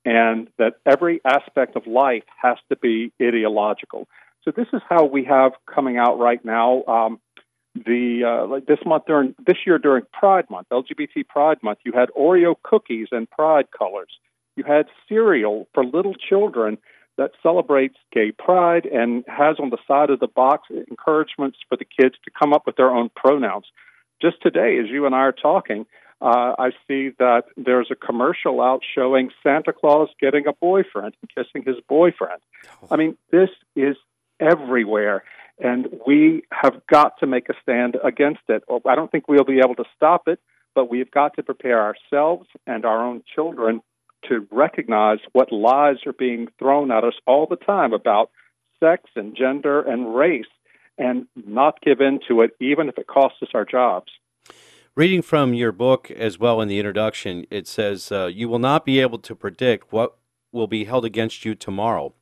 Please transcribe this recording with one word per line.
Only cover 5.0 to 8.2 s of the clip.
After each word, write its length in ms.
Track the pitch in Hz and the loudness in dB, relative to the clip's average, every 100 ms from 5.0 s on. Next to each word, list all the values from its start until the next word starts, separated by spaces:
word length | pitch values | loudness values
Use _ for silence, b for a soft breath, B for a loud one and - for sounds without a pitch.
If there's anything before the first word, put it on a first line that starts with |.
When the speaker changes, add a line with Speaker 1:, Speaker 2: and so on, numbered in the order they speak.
| 147 | 2
Speaker 1:
we 180 | 139 | 0
have 300 | 127 135 131 - - | 2 4 4 0 -6
coming 320 | - 135 120 | -4 -2 0
out 220 | 120 120 | 0 2
right 240 | 120 120 | 0 0
now. 400 | 117 113 117 127 - | -4 0 2 0 0
Um, 360 | 113 113 113 _ - _ _ _ | 0 0 -4 _ -20 _ _ _
the, 520 | 127 113 120 123 120 | -12 -4 -2 -2 -2